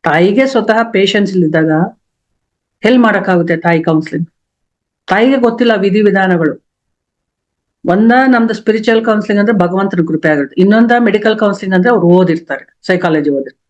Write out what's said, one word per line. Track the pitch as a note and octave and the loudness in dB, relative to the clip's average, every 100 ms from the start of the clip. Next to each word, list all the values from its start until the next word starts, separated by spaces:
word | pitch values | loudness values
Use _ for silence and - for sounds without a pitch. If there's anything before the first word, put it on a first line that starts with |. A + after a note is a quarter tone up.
ತಾಯಿಗೆ | E3 D#3 F#3 G#3 C4+ | 0 0 2 2 0
ಸ್ವತಃ | B3+ G#3+ A3 A3+ | 0 0 -2 0
ಪೇಷನ್ಸ್ | F#3+ G3 G#3 G3 | -2 0 0 -2
ಇಲ್ಲಿದ್ದಾಗ | F#3 D#3 D#3+ D#3+ D#3 F3+ - _ _ _ _ _ _ _ _ | 0 0 0 0 0 -2 -6 _ _ _ _ _ _ _ _
ಎಲ್ಲಿ | G#3+ B3+ | 0 2
ಮಾಡಕ್ಕಾಗುತ್ತೆ | A#3 G3 F#3 F3+ E3+ E3 | 2 0 0 0 0 -2
ತಾಯಿ | E3+ E3 | 0 0
ಕೌನ್ಸಿಲಿಂಗ್? | E3 D#3 D#3 - E3+ _ _ _ _ _ _ _ - | 0 -2 -2 -8 -8 _ _ _ _ _ _ _ -4
ತಾಯಿಗೆ | F#3+ B3 C4+ | 0 2 2
ಗೊತ್ತಿಲ್ಲ | A#3 A3+ A#3 G#3+ | 0 0 0 0
ವಿಧಿ | G3 G3+ | 0 2
ವಿಧಾನಗಳು. | G#3 F#3+ F#3+ F3 D#3 - _ _ _ _ _ _ _ _ _ _ _ _ - | 2 2 0 0 -2 -4 _ _ _ _ _ _ _ _ _ _ _ _ -2
ಒಂದ | F#3+ A3+ B3 C4 | 2 2 4 2
ನಮ್ದು | A#3+ A3+ | 2 0
ಸ್ಪಿರಿಚುವಲ್ | A3 - A3 A3+ A3+ | -2 -4 -2 0 0
ಕೌನ್ಸಿಲಿಂಗ್ | A3+ G#3+ - G3+ | 0 -2 -2 -2
ಅಂದ್ರೆ | G#3 G#3 | 0 0
ಭಗವಂತನ | F3 F#3 G3 F#3 E3 | -2 -2 -2 -2 -4
ಕೃಪೆ | D#3 D#3+ | -2 -2
ಆಗಿರುತ್ತೆ, | D3 C#3 - | -2 -4 0
ಇನ್ನೊಂದ | F#3+ A3 A#3 A#3+ | 2 2 2 2
ಮೆಡಿಕಲ್ | A3+ G#3 A3 G#3+ | 2 0 0 0
ಕೌನ್ಸಿಲಿಂಗ್ | G#3 F#3+ F#3+ F#3 | -2 -2 -2 0
ಅಂದ್ರೆ | G#3 | 2
ಅವ್ರು | A3+ F3 | 2 2
ಓದಿರ್ತಾರೆ, | F3+ F3 E3 - C#3 - _ | 2 2 -2 -6 -12 -12 _
ಸೈಕಾಲಜಿ | - F#3 F3+ D#3 D3 | -4 -2 0 0 -2
ಓದಿರ್ತಾರೆ. | C#3 C3+ _ | -4 -6 _